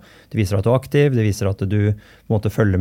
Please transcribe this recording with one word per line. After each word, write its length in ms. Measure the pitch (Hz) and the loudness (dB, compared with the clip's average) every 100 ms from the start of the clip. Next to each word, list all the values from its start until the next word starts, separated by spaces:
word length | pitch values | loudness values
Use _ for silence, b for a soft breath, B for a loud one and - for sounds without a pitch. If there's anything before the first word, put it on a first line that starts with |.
| B B B | B B B
det 80 | 110 | -4
viser 160 | 98 98 | -2 0
at 80 | 113 | 0
du 60 | |
er 80 | 131 | 0
aktiv, 340 | - 143 143 | 0 0 2
det 160 | 120 107 | 2 0
viser 220 | 95 98 | 0 -2
at 100 | 101 | -2
du 180 | 98 104 104 | -2 0 0
på 20 | |
en 460 | 104 - - - 107 | -2 -8 -14 -4 -2
måte 100 | 104 | -2
følger 300 | - 104 92 | 0 0 2